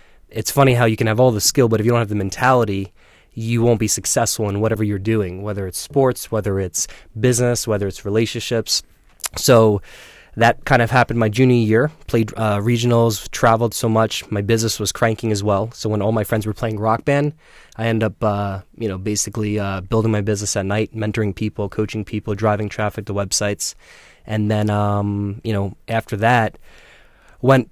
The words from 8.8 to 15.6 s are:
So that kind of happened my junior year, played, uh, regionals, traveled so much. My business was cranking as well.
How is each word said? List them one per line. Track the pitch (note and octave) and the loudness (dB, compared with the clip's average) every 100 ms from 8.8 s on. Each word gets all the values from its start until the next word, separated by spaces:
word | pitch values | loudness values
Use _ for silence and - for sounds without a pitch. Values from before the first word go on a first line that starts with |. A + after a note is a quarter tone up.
| - _ _ _ - - | -6 _ _ _ -12 -4
So | - A#2 A2 G2+ - - - - - - | 4 6 6 2 -4 -16 -20 -20 -16 0
that | A#2 - | 2 2
kind | - C3 | 2 2
of | A#2 | 4
happened | C3 A#2+ A#2 | 2 2 2
my | A2 | 0
junior | G#2 C3 A#2+ | 4 4 4
year, | A2 A2 D3 - - | 4 4 2 -2 -4
played, | A#2 A2 - | -2 -2 -2
uh, | A2 G2+ | -2 0
regionals, | G#2+ A#2+ A#2+ A#2 A#2 G#2 - | 0 0 2 4 4 0 -6
traveled | - A#2+ A2+ A#2 | 0 2 4 2
so | - A#2 | -2 0
much. | A2+ A2 - - | 2 2 -2 -6
My | G#2 | -4
business | G#2 A2+ A2+ - | 0 0 0 -2
was | G#2 | -4
cranking | - A#2 G#2+ A2+ | 0 0 0 -2
as | G#2 | -2
well. | G2+ G2 | 0 0